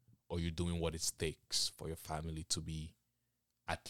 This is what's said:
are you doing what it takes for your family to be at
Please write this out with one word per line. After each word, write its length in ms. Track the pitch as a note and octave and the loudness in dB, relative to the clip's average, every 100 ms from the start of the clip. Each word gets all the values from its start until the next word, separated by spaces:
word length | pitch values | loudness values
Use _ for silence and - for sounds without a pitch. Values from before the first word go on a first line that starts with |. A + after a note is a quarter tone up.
| - - _ | -20 -20 _
are 80 | F2 | 0
you 120 | E2+ | 0
doing 280 | D#2+ F2 E2+ | 2 0 2
what 160 | E2 D#2+ | 2 2
it 160 | - - | -2 2
takes 520 | E2 - _ - - - | 0 -2 _ 2 2 0
for 100 | D#2+ | -4
your 80 | D#2+ | -4
family 460 | - D#2 D#2+ D#2 D#2 | -2 -2 -2 -4 -2
to 100 | - | -2
be 340 | D#2+ D#2+ D#2+ - _ _ _ _ _ _ - | 0 -4 -4 -10 _ _ _ _ _ _ -4
at 120 | D#2+ | -4